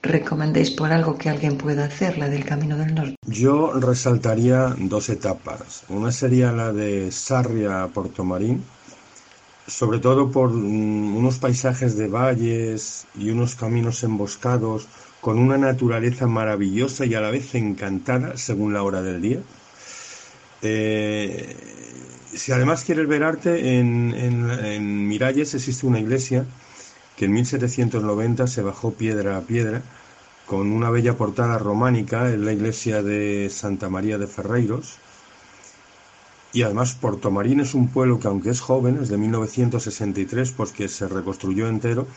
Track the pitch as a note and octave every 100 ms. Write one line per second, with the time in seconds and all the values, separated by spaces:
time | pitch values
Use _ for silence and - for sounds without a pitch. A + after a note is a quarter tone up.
0 | - D#3+ - D#3 D#3 D#3 D3+ - D#3 E3
1 | D#3+ D3 D#3 D3 D3+ C#3 D3+ C#3+ D3 -
2 | F3+ E3 C#3+ C#3+ - D3 D3+ D3+ D#3 D#3+
3 | C#3 - - G#2 C3 D3 D#3+ C3+ B2+ B2
4 | C3 A#2+ A#2 A2 B2 B2+ C3 - F#2+ G#2
5 | G2+ G#2 G2+ F#2 - - - - - G2
6 | A#2 B2 B2+ B2+ B2 A#2 A2+ G#2 G#2 G2
7 | F#2 - - C3 B2 A2+ G2+ F#2+ F2+ G2+
8 | F2+ - F#2 F2+ G#2+ D#3 - - - -
9 | - - - - - - - - A#2 A2+
10 | B2 C3 C3+ C3+ B2+ A2+ G#2 G#2+ G#2+ G#2+
11 | G#2 G#2+ B2 B2+ C3 B2 C3 B2 B2+ G#2+
12 | G#2+ A#2 C3 A#2 A#2 A#2 A2+ A2 - -
13 | - - G#2 A2+ A#2+ - A2+ A#2+ A#2 A#2
14 | A#2 G#2+ G2+ - B2 B2 A2 G#2+ - -
15 | - - A2+ A2 B2+ C3+ C3+ B2+ B2 A2+
16 | A#2+ B2 B2 A2+ A2 G#2 G2 G#2 C3+ C3
17 | B2+ A2+ G#2+ C3+ C3 B2 G#2+ F#2+ G2+ F#2+
18 | G#2+ B2+ B2+ - - G2+ G#2+ G#2 G2 F#2+
19 | F#2 F2 G2+ D#3 G3 - - - - -
20 | - - - - - - G#2+ A2 G#2+ G#2+
21 | G#2+ G#2+ G2+ E2+ - - A1 - - -
22 | - - - - - B2 C3 D#3+ - D#3
23 | D3+ D3 D#3 D#3+ F3 E3+ B2+ B2+ A#2+ A#2+
24 | A#2+ A2+ B2 A#2+ A#2+ B2 G#2+ G#2 G#2 G#2
25 | G2+ G#2 B2+ C3+ D3 C3+ B2+ B2+ C3 A2+
26 | G#2+ C3 - B2+ C3 - - - - -
27 | - - G2 G#2+ B2+ C3+ A#2+ B2+ A#2+ A#2
28 | G#2+ G#2 A#2 A#2+ B2 B2 G2 F#2+ A#2 -
29 | A2 G#2 G2 F#2+ - A#2 A2 A#2 - -
30 | - - - - - F#2+ G2+ A2 A#2 A#2
31 | A#2+ A#2+ G#2+ A2+ A#2+ A2+ G2+ G#2+ B2 A#2+
32 | G2 A2+ B2 A2 G#2+ G#2 A2 A2+ A#2 G#2+
33 | G2+ G#2 G#2 G2+ G2 G2 G#2 F#2+ F#2+ F#2
34 | G#2 G#2+ G2+ - G2 A#2+ A2 A#2+ - -
35 | - - - - - - - - - -
36 | - - - - - A#2+ A2+ G#2 B2+ -
37 | A#2+ G2+ A2 G2 G#2+ C#3 C3+ C#3 B2 C3
38 | B2+ A#2 G#2 G2 G2 B2 - C3 B2 C#3+
39 | A#2+ G2+ G#2+ A2+ G#2+ - A#2+ A#2 G#2+ -
40 | G#2 G2 F#2+ A#2 C3 B2+ G#2 - G2 -
41 | F#2+ F#2+ F2+ F#2 F#2+ F#2+ A2+ A2 A#2 A#2
42 | C3